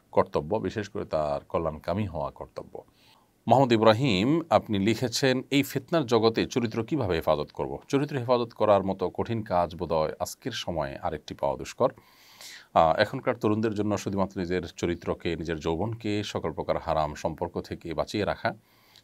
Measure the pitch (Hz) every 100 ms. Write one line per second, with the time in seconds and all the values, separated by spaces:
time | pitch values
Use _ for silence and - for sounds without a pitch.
0 | _ - 92 82 76 107 95 110 101 -
1 | - 78 76 71 - 90 80 76 - 95
2 | 104 78 69 - 69 - - - - _
3 | _ _ _ _ - 120 131 113 110 110
4 | 139 92 117 165 - 104 98 101 98 110
5 | 123 - 135 127 - 139 135 127 - 170
6 | 120 117 113 113 90 127 117 110 110 156
7 | 104 82 - 76 73 - 69 69 - 139
8 | 147 143 120 123 117 - 107 101 95 95
9 | 90 - 95 113 - 90 85 85 85 80
10 | 78 - 90 - 131 110 - 82 69 69
11 | 85 78 - 92 71 65 67 - 131 -
12 | - _ - - - - - 98 80 80
13 | 104 135 131 117 113 107 113 101 104 98
14 | - 98 95 101 85 90 85 - 90 85
15 | - 85 87 82 80 80 82 82 110 117
16 | 107 104 101 101 85 78 80 78 - 78
17 | 76 73 - 76 87 95 - 87 82 76
18 | 76 107 90 - 117 107 _ _ _ -